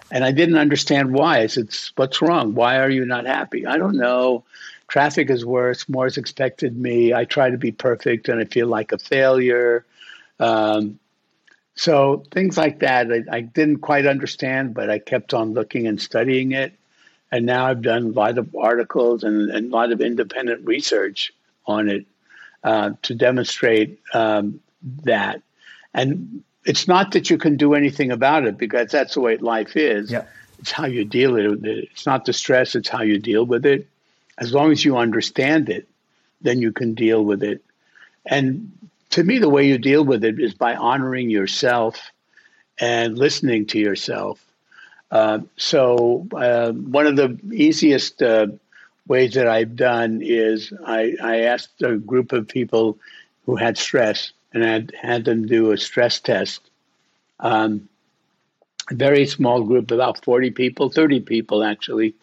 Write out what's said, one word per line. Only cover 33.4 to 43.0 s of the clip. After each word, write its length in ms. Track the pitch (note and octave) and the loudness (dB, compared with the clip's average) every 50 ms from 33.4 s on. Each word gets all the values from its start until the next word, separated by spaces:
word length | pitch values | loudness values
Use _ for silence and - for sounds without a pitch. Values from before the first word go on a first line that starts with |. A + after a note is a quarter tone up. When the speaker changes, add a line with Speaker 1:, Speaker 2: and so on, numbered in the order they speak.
| A#2+ | 2
Speaker 1:
with 180 | B2 A#2+ A#2+ C#3+ | 2 0 2 2
it. 240 | C#3+ C#3 C#3 C#3 - _ _ _ _ _ _ _ _ _ - | 2 2 2 -2 -8 _ _ _ _ _ _ _ _ _ -12
As 120 | A#2+ A#2 | -6 -2
long 200 | B2 C#3+ D3 D#3 | 0 2 4 4
as 120 | D3 - - | 4 4 4
you 140 | D3+ C3+ | 2 2
understand 720 | A#2+ A#2 A#2 A2 A2+ G#2 - - - C3 C#3 D#3 D#3+ C#3 A2+ | 2 2 0 0 -2 -2 -2 -2 -2 0 2 2 0 0 -2
it, 180 | F#2+ G2+ - _ _ _ _ _ _ _ _ _ _ _ | -4 -6 -8 _ _ _ _ _ _ _ _ _ _ _
then 220 | - B2+ A#2+ B2+ A#2 | -2 0 0 0 0
you 80 | A2+ | -2
can 240 | G#2 - B2+ A#2 A2 | -2 -2 -4 -4 -2
deal 280 | A#2 A#2 A2 A2+ A2 G#2+ | 0 2 2 4 4 2
with 200 | G#2 G2+ G2 G#2 | 2 0 0 -2
it. 180 | G#2 G2+ - _ _ _ _ _ _ _ _ - - _ _ - | -4 -4 -6 _ _ _ _ _ _ _ _ -20 -20 _ _ -6
And 460 | - C#3 C#3 C3+ C3 C3 G3 A3+ - - _ - - _ _ _ _ | -2 -2 0 0 0 -2 -4 -8 -14 -18 _ -20 -20 _ _ _ _
to 120 | - F3 E3 | -2 0 2
me, 140 | F3+ C4 | 2 2
the 120 | B3+ G#3+ D3+ | 2 4 4
way 180 | C#3+ C#3 C#3 | 4 6 6
you 100 | C#3 C3+ | 4 4
deal 260 | B2 A#2 C3+ C#3 D3+ E3 | 2 2 4 4 4 4
with 200 | C3 B2+ A2 G#2+ | 4 2 2 0
it 160 | A2+ A2 D#3+ | 0 0 0
is 160 | C#3 G#2+ F#2+ | -2 -4 -2
by 200 | - B2 A#2 A#2+ | -2 -2 -2 -2
honoring 540 | - A#2+ A#2 C3 C3+ C3 C3 B2+ B2+ B2 A#2 | 0 0 0 0 0 -2 -4 -4 -4 -2 -2
yourself 800 | A2 G2+ G2 F#2+ - - - B2 B2 A#2+ A2+ A2+ - - - - - _ _ _ _ _ _ _ _ _ _ _ _ - | 0 0 -2 -2 -2 0 0 2 2 2 0 -2 -4 -6 -14 -20 -20 _ _ _ _ _ _ _ _ _ _ _ _ -4
and 400 | A#2 A#2+ A#2+ A#2 | -2 0 0 0